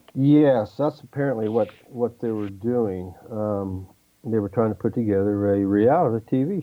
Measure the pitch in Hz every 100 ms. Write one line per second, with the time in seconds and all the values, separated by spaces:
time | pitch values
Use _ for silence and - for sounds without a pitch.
0 | _ 131 139 147 147 123 104 - 147 147
1 | - 143 139 113 107 113 104 - _ 127
2 | 117 - 117 110 101 98 113 123 107 92
3 | 90 - - 110 107 101 98 92 95 _
4 | _ _ 113 110 101 120 110 101 113 120
5 | 107 98 101 101 101 101 98 101 113 165
6 | 143 113 - 131 143 196